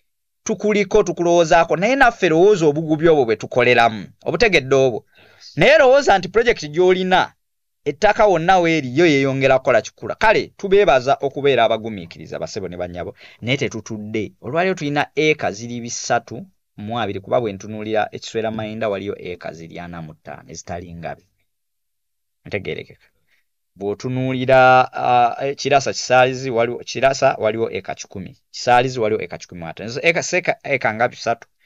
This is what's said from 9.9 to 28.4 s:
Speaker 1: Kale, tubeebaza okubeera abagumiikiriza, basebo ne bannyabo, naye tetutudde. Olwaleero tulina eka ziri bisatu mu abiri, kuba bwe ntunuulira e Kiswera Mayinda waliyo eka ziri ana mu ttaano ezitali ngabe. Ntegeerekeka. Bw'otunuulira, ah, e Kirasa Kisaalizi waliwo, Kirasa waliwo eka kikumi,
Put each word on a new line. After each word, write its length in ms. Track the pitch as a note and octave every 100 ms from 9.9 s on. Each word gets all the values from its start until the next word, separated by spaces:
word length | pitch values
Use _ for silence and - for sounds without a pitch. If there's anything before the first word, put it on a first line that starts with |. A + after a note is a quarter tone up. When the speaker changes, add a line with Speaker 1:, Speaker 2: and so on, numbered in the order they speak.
| - A2
Speaker 1:
Kale, 380 | - A3 F3 G2+ -
tubeebaza 640 | G3+ G3 G3 C3+ B2 C#3
okubeera 440 | C#3 D3 C#3 B2
abagumiikiriza, 720 | A2+ A2+ A2 G#2 E2 - D#2+ D2
basebo 300 | E2 A2 F2+
ne 80 | F2
bannyabo, 380 | F2 F2 E2+ - - _
naye 160 | A2 C#3
tetutudde. 760 | A2+ A2+ - G#2+ G#2+ A2 F#2 -
Olwaleero 340 | F#2+ D#3+ F#3
tulina 320 | F#3 C#3+ D3 -
eka 380 | - D#3 D3+ F#2
ziri 280 | G2+ A#2+ A#2+
bisatu 640 | A#2 - - A#2+ A#2+ A#2+ F#3+ _ _ -
mu 220 | G#2 A#2+
abiri, 200 | G#2 G2
kuba 200 | G2 B2+
bwe 120 | A#2
ntunuulira 560 | G2 G#2+ G#2+ G#2+ G#2+ -
e 60 | -
Kiswera 320 | - A2+ A2
Mayinda 380 | A2 G#2+ A2 A2
waliyo 280 | G2 G2+ -
eka 340 | F2+ F2 E2
ziri 260 | D#2 E2 E2+
ana 240 | F2 E2+
mu 120 | D#2
ttaano 360 | D#2 - C#2 B1+
ezitali 440 | D#2+ - F2+ F2
ngabe. 280 | E2+ D#2 D2 _ _ _ _ _ _ _ _ _ _ _ _
Ntegeerekeka. 640 | - G2+ F#2 D2+ - - _ _ _ _ _ _ _ _
Bw'otunuulira, 1160 | G2+ G2+ C3 B2+ C3 B2+ C3 C3 B2+ B2+ B2+
ah, 440 | - B2+ B2 A#2+ - C#3
e 80 |
Kirasa 380 | C#3+ C3+ C#3 A#2
Kisaalizi 580 | G2+ - B2+ B2+ B2+ C3+
waliwo, 280 | A2+ A#2 A#2+
Kirasa 580 | - B2+ C3 C3+ C3+ -
waliwo 320 | G#2+ A2+ A2+
eka 240 | F#2+ -
kikumi, 420 | - - G2+ F2 -